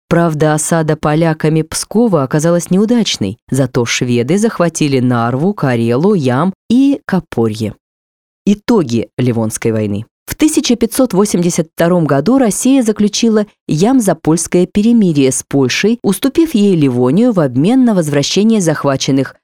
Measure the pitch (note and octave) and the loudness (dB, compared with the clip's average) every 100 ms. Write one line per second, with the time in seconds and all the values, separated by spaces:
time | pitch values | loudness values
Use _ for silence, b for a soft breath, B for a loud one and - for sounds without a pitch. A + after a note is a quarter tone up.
0 | - E3+ E3+ D3+ D#3 D3+ - E3 D#3 D3+ | -2 0 0 0 0 0 -2 -2 -2 -2
1 | D#3 D3+ E3 D#3 D#3 D#3+ D#3 - - G#3 | -2 0 0 0 0 0 -2 -8 -4 0
2 | A#3+ E3+ C3 D#3 E3 F3 - F#3 G#3+ A#3+ | 2 0 0 -2 0 0 0 0 2 0
3 | G#3 - G2+ F#2+ - C3+ C3 C3+ A#2+ - | 0 -4 -6 -8 -6 -2 -2 -2 -2 -4
4 | B2+ A#2+ A#2+ F#3+ A3 - E3+ - D3+ C3+ | -2 -2 0 0 -2 0 -2 -2 -2 0
5 | B2 B2 A#2 B2+ F3 G3+ C#3+ A#2+ A#2 A#2+ | 0 0 -2 -2 -2 -2 -2 0 0 0
6 | F3+ G#3 B2+ B2 F3+ - - A#3+ C#4 C#4 | 0 0 0 0 -2 -4 -2 0 2 0
7 | - F#3+ - - A2+ G#2+ A2 - _ _ | -4 -4 -4 -2 -2 -2 -8 -10 _ _
8 | _ _ _ _ - G#3 - A#3 C#3 A#2 | _ _ _ _ -2 -2 0 0 0 -2
9 | - - B2+ A#2 A2 - A#2 A2 G#2+ G2+ | -4 -4 -2 0 -2 -4 -4 -2 -2 -4
10 | A2+ _ - - D4+ D#4 B3+ A#3 A3+ - | -10 _ -14 -2 0 0 0 0 -2 0
11 | C4 F3+ G#3 F3 F3 E3+ D#3+ - E3+ F3+ | 0 0 0 0 -2 -2 -6 -2 0 2
12 | D3+ C#3 D#3 C4+ A#3+ - B3 C4+ A3 G#3+ | 2 0 2 2 2 0 0 2 0 0
13 | G#3 - A#3 G#3+ G#3 b - D3+ G3+ C4 | 0 0 0 0 -2 b -6 0 2 2
14 | G3 D#3 - E3+ - F3+ F#3 - G#3+ A#3+ | 0 -2 0 -2 0 0 0 0 2 4
15 | F#3+ D3 C3+ C3 - C#3 C3 - G3+ A#3 | 2 2 2 0 -4 0 0 0 -2 -2
16 | - F#3 C#4 D4 D#4+ A#3 G3+ F3+ C#3 B2 | -2 -2 -2 0 0 2 2 2 2 2
17 | B2 D#3+ B3 F#3+ C#3+ B2 E3 C4 B3 G3 | 2 2 2 2 0 0 2 2 2 2
18 | D3+ C#3+ C#3 - G#3+ A3 E3 D3+ D3 C3+ | 0 -2 -2 0 2 2 0 -2 -2 -2
19 | - C3+ C3 - | 0 -2 -2 -6